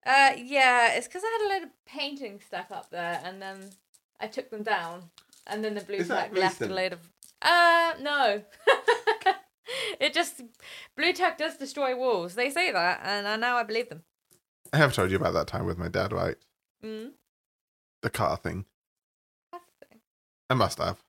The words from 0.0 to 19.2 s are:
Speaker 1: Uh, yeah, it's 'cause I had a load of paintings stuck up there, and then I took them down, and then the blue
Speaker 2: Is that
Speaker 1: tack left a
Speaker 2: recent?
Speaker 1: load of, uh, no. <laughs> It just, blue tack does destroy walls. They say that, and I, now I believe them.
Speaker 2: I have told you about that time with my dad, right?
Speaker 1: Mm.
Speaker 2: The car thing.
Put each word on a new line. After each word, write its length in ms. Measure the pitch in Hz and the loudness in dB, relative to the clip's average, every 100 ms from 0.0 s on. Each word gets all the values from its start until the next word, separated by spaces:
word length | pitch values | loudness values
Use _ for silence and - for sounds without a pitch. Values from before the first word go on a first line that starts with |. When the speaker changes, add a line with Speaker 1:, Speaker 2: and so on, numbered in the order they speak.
| - | 4
Speaker 1:
Uh, 280 | 269 269 - | 6 6 4
yeah, 560 | 247 277 262 247 233 | -2 4 6 8 6
it's 140 | - 247 | 2 -4
'cause 140 | 359 | -6
I 60 | 427 453 | -4 -2
had 80 | 415 | 0
a 20 | |
load 100 | 392 | -2
of 220 | 339 _ _ | -6 _ _
paintings 580 | 285 285 277 247 202 - | -10 -8 -8 -12 -14 -12
stuck 260 | 180 180 | -12 -10
up 180 | 190 - | -14 -12
there, 320 | 170 170 170 | -8 -6 -6
and 180 | 175 190 | -8 -12
then 300 | 190 196 196 196 _ _ _ _ | -14 -14 -16 -20 _ _ _ _
I 80 | 214 | -10
took 220 | 233 - | -10 -10
them 140 | 214 | -8
down, 480 | 214 196 170 175 170 - _ _ - | -2 -2 -2 -12 -18 -20 _ _ -10
and 160 | 208 | -6
then 120 | 214 208 | -4 -6
the 60 | |
blue 140 | 185 196 | -6 -4
Speaker 2:
Is 120 | 175 | -2
that 200 | 208 - | -2 -2
Speaker 1:
tack 60 | 185 | 0
left 240 | 185 185 | 0 0
a 40 | 123 | -4
Speaker 2:
recent? 60 | 185 | -2
Speaker 1:
load 180 | 185 | -4
of, 180 | 175 - _ - _ | -6 -18 _ -20 _
uh, 520 | - 349 339 339 339 320 | 2 6 6 6 4 -2
no. 440 | 285 285 247 208 - - - | -4 0 2 0 -6 -2 4
<laughs> 680 | 523 - 466 - 427 381 381 _ _ - 523 440 - | 4 4 0 0 2 0 0 _ _ -10 -6 -6 -2
It 140 | 294 | -2
just, 280 | 302 339 - 240 _ - - - - | 0 -4 -6 -20 _ -20 -20 -18 -2
blue 160 | 320 | 0
tack 240 | 359 349 330 | 2 0 0
does 180 | 311 320 | -6 -6
destroy 400 | 277 - 269 254 | -10 -2 -2 0
walls. 400 | 254 214 175 190 | 0 0 -2 -2
They 140 | 247 | -2
say 220 | 294 359 | 0 0
that, 280 | 196 175 180 | 2 2 0
and 240 | - 202 202 | -4 -4 -2
I, 100 | 220 | -2
now 180 | 240 247 | 0 0
I 80 | |
believe 240 | 214 220 240 | -2 -4 -4
them. 140 | 156 _ _ _ _ _ _ - | -10 _ _ _ _ _ _ -4
Speaker 2:
I 40 | 139 | 4
have 160 | 147 | 4
told 160 | 120 92 | 4 2
you 60 | 95 | 2
about 160 | 85 | 2
that 140 | 87 76 | 0 -2
time 180 | - 92 | -4 -4
with 120 | 87 | -4
my 100 | 87 | -4
dad, 240 | 95 95 | -2 -2
right? 240 | 92 90 - _ _ _ _ | -2 -4 -4 _ _ _ _
Speaker 1:
Mm. 280 | 220 220 233 - _ _ _ _ _ _ _ _ | -14 -12 -14 -18 _ _ _ _ _ _ _ _
Speaker 2:
The 80 | 117 | -8
car 260 | - 92 76 | -2 -2 -2
thing. 280 | 87 87 98 _ _ _ _ _ | -6 -8 -12 _ _ _ _ _